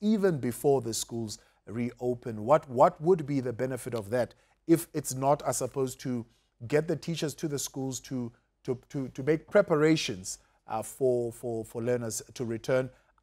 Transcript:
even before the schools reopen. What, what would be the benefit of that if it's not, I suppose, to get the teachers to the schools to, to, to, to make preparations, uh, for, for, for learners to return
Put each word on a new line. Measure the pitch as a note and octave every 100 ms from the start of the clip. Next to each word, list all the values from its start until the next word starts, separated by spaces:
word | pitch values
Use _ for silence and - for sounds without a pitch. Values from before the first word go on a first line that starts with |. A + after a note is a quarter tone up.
even | G#3 G#3+ F#3+ D3+
before | B2 A#2 D3 C#3
the | A#2
schools | A2 - A#2 A2 G#2 _ _ -
reopen. | A2 A#2+ - B2 A#2+ B2+ G#2+ G#2+
What, | D3+ C#3+
what | B2 E3+ -
would | D3+ F#3+ C#3
be | C#3+
the | B2
benefit | A2 C3 B2+ B2
of | A#2 G2+
that | B2 - _ _ _ -
if | D#3+ -
it's | D#3 -
not, | C3 C#3 D3 C#3+
I |
suppose, | B2+ B2+ C#3 C3+ -
to | C3+ B2 A2+ _ _ _ A#2
get | D3 D#3+
the | D3+
teachers | - D#3+ D#3
to | - E3
the | C#3
schools | - C#3 C3 B2+
to, | - C3 A#2+ - _ _
to, | - - -
to, | D3 C3
to | -
make | C3 D#3 -
preparations, | G#3 F#3+ D#3 D#3 D#3+ - F#2 F#2 - _ _ -
uh, | A2
for, | G#2 - C3 B2 A#2+
for, | A#2 B2 A2+
for | A2 A#2+
learners | A#2 B2 A#2 - -
to | - A#2
return | A2+ - C3 C3 - _ _